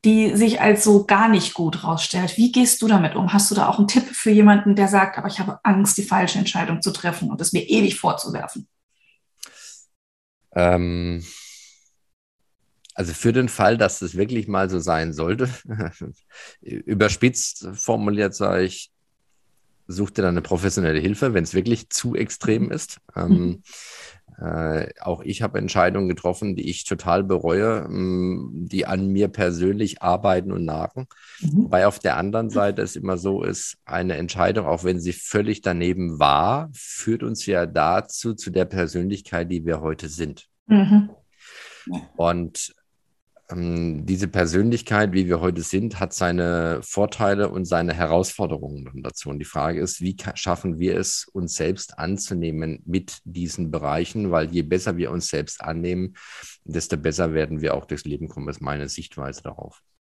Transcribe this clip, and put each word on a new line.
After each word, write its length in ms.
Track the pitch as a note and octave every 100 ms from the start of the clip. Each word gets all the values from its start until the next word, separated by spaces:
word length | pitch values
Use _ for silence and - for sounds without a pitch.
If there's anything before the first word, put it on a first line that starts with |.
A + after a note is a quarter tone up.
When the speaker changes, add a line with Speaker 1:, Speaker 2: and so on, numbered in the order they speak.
Speaker 1:
die 320 | A3 A3 G#3+ G3+
sich 240 | A3+ A#3
als 240 | G#3+ G#3
so 200 | G#3+ G3+
gar 240 | G3+ G3+ A3+
nicht 260 | G3+ -
gut 300 | - E3 D#3+
rausstellt? 520 | - D#3+ - F3+ F3+ -
Wie 160 | A#3+
gehst 300 | B3+ B3 -
du 60 | A3
damit 260 | G3 D#3
um? 180 | - F#3
Hast 180 | G3+ -
du 40 |
da 140 | G3+ -
auch 100 | -
einen 100 | G3+
Tipp 160 | B3+ -
für 180 | - A3
jemanden, 460 | G#3 G#3 G3+ G3+ G3+
der 120 | G3
sagt, 300 | G3 F#3+ -
„Aber 100 | G3+
ich 100 | -
habe 200 | G3 -
Angst, 340 | A3+ F#3+ G3+ -
die 60 |
falsche 340 | G3+ F#3+ F3+ G3
Entscheidung 440 | F#3 - E3+ E3
zu 80 | G3
treffen 400 | - F3 E3 E3
und 100 | -
es 120 | -
mir 160 | F3+ -
ewig 300 | A3 G3+ -
vorzuwerfen“? 720 | - - - - - - - _ _ _ _ _ _ _ - - - - _ _ _ _ _ _ _
Speaker 2:
Ähm, 720 | F2 F2 F2+ F2 F2 F2 E2+ E2+ - - - - _ _ _ _ _ _ _ _ _ _ _ _
also 180 | - F2
für 200 | D#2+ A#2
den 160 | A#2 B2+
Fall, 280 | - G2+ A2+
dass 240 | G2+ -
es 160 | F2 F2
wirklich 320 | G#2 A#2+ G#2
mal 220 | G2 F#2+
so 80 | F#2
sein 340 | E2+ D#2+ E2
sollte, 380 | D2+ E2 A#2+ B2+ B2 -
<laughs> 240 | G#2 E2+ - C#2+ - _ - - -
überspitzt 1080 | - - - G#2 G#2+ - B2 - - - F#2
formuliert, 600 | G2 - A2+ G#2 G#2 G2+
sage 300 | G2+ G2 F#2
ich, 260 | F#2 - - _ _ _ _ _ _ _ _ _ -
„Such 240 | F2+ G2+
dir 120 | -
dann 120 | F#2+
eine 80 | F2
professionelle 560 | - F2 F#2+ G2+ E2+ D#2
Hilfe, 360 | E2+ G2+ C3+
wenn 100 | G2+
es 100 | E2
wirklich 360 | F#2+ G2 A2+ -
zu 240 | - A#2+
extrem 500 | - A2 - - G#2+
Speaker 1:
Mhm. 60 | -
Speaker 2:
ist.“ 280 | - - - -
Ähm, 480 | - F2 - - F3 _ - - - - - _ -
Speaker 1:
Mhm. 60 |
Speaker 2:
äh, 440 | D#2+ D#2+ D#2+ D#2 - -
auch 220 | - E2+
ich 200 | - -
habe 160 | A2 G2+
Entscheidungen 500 | G2 G2 F2+ F#2+ F#2+
getroffen, 480 | F2 F2+ F2+ G#2 F2+
die 120 | -
ich 140 | F2+
total 380 | - F#2 F2+ F2+
bereue, 640 | G2 F2+ E2 F#2 A2 G#2+ D2+
ähm, 640 | F#2+ F#2 F2+ F2+ F2+ B1+
die 340 | C#2 F2 F#2+ -
an 220 | F#2+ G2
mir 200 | G2 G2+
persönlich 720 | - F2+ E2+ F#2 G#2 G#2 -
arbeiten 480 | F2+ F2+ G2+ F#2 F#2+
und 140 | F#2
nagen. 420 | E2 D#2 E2+ - C3 - - -
Speaker 1:
Mhm. 240 | E3 D#3+
Speaker 2:
Wobei 220 | - F#2 G2
auf 120 | -
der 180 | F#2 C2+
anderen 320 | F#2+ A2 A2+
Seite 300 | G#2 G2+ G2
es 160 | G2+ -
immer 220 | F#2+ F2+
so 240 | F#2+ G2
ist, 320 | E2+ F#2+ - -
eine 320 | - F2 F2+ D#2
Entscheidung, 500 | E2+ F#2 F2+ G2 D#2+
auch 180 | E2+
wenn 160 | F2+ F2+
sie 120 | E2+
völlig 480 | F2 - G#2+ G#2+ G#2
daneben 580 | G2 F2 F2 F#2 F2 D#2
war, 520 | C#2+ C#2+ F2+ C3+ D#3
führt 500 | C3 - - - A2+
uns 220 | A#2 A2
ja 220 | - F#2 E2+
dazu, 680 | E2 D#2 F#2+ - - A#2
zu 160 | G#2+ -
der 140 | F#2
Persönlichkeit, 840 | F2+ F#2+ E2+ F2 F#2 G2+ - E2+ E2+
die 140 | F2 D#2+
wir 160 | D#2
heute 260 | D#2+ D#2 D#2
sind. 400 | D#2 D#2 - - _ -
Speaker 1:
Mhm. 440 | G#3+ G3 G#3 G#3 - _ _ - - - - -
Ja. 140 | F2+ - -
Speaker 2:
Und, 580 | E2+ F2 E2+ - - _ _ _ _ _ _ _ _
ähm, 560 | F2 E2+ E2+ E2+ D2+ D#2+
diese 200 | F#2 F#2+
Persönlichkeit, 840 | F#2 E2+ F2 A2 A#2 - G#2 G#2+
wie 160 | F2+ F2+
wir 120 | E2+
heute 220 | F2+ E2+
sind, 380 | D#2+ F#2+ A2+ G2
hat 120 | F#2
seine 680 | - F2+ F2 F2 E2+ E2 E2
Vorteile 640 | - - G#2 - G2+ G2+ G2+
und 160 | F#2+
seine 300 | F2+ F2 E2+
Herausforderungen 920 | E2 E2 E2 F#2 - F#2 D#2 C#2+ C#2+ B1+
dann 180 | C2+
dazu. 260 | B1+ - C#2+
Und 80 | C#2+
die 60 |
Frage 360 | D2 D#2 D#2 E2+
ist, 200 | F#2 -
wie 160 | F2+ F2+
ka-, 180 | -
schaffen 460 | - - F2 F#2 D#2+
wir 180 | F2+ F2+
es, 300 | F#2+ - -
uns 220 | G2 E2+
selbst 420 | - D#2+ F#2+ - -
anzunehmen 840 | D#2+ G2 - F#2 E2 D#2 D#2+ D2+ -
mit 320 | F#2 F#2 -
diesen 480 | - F2 E2+ - E2
Bereichen? 600 | D#2 D2 D2+ E2+ A2+ G2+
Weil 180 | E2+ D#2+
je 120 | F2
besser 340 | D2+ F#2 G2 F2
wir 160 | F2
uns 160 | E2+ -
selbst 320 | D2+ D2+ -
annehmen, 540 | - D#2+ F2 F2+ F#2 F#2 - - - -
desto 320 | - E2 - D#2+
besser 380 | D#2+ D#2+ E2+
werden 260 | D#2 D2+ D#2
wir 140 | D2+
auch 100 | C2+
durchs 200 | - D2
Leben 220 | D2+ D2 D#2
kommen, 200 | C#2+ D2
ist 120 | D2
meine 280 | D2+ D2 C#2+
Sichtweise 560 | - - - C#2 -
darauf. 360 | - - - _ _ _